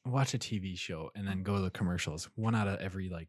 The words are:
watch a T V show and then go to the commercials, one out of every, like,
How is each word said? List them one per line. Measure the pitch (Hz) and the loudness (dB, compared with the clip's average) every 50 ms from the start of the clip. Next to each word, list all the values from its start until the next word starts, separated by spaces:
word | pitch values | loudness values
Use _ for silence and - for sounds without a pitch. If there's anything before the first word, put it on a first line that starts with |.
| - | -4
watch | 127 123 135 131 - - | 0 2 2 2 2 2
a | 107 | -2
T | - - 113 98 | -2 -2 -2 -2
V | 95 95 90 | -2 -4 -4
show | - - - 87 80 80 - - | -6 -6 -6 -6 -6 -6 -8 -6
and | 104 98 98 | -4 -2 -2
then | 95 95 92 | -2 0 2
go | 101 101 | 2 2
to | 98 | 4
the | 95 90 | 2 2
commercials, | - - 98 87 90 87 - 82 76 85 - - - | 2 2 2 2 2 2 0 -2 -2 -4 -6 -6 -4
one | 110 107 113 117 | 0 2 2 4
out | 110 101 | 4 4
of | 98 98 - | 2 2 0
every, | 92 95 92 95 92 92 | -2 -4 -4 -4 -4 -4
like, | 87 82 80 | -6 -6 -8